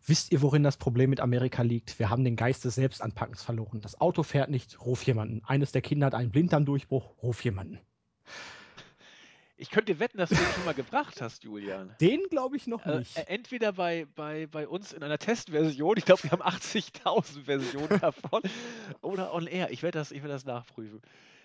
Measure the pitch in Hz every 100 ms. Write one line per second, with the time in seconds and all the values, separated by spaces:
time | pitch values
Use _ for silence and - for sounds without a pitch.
0 | - 156 - 151 139 147 143 - - 120
1 | 131 135 123 120 127 - 120 117 - -
2 | 110 120 127 117 117 135 127 117 131 -
3 | 113 - 117 - - 117 107 110 107 -
4 | 165 185 156 139 135 139 - - 120 123
5 | - 113 110 110 - 139 143 135 - 147
6 | 139 123 123 120 175 160 143 143 - 131
7 | - _ 123 117 120 95 92 - _ _
8 | _ _ - - - - - - - _
9 | - - - - _ _ - 202 220 160
10 | 233 202 175 175 170 160 175 135 127 262
11 | 294 - 117 - 110 104 101 95 95 110
12 | 165 294 392 302 254 277 - 226 - 233
13 | 120 - 156 196 240 247 214 190 175 170
14 | 147 - 151 156 156 156 151 180 202 -
15 | 147 151 - 233 - 151 160 135 156 220
16 | - 185 151 175 180 180 - 226 - -
17 | - 190 - 143 135 139 127 135 156 202
18 | 165 - - 208 190 226 240 233 208 -
19 | 151 190 185 170 170 180 180 127 160 165
20 | 147 139 147 139 135 120 120 - 110 107
21 | _ - - -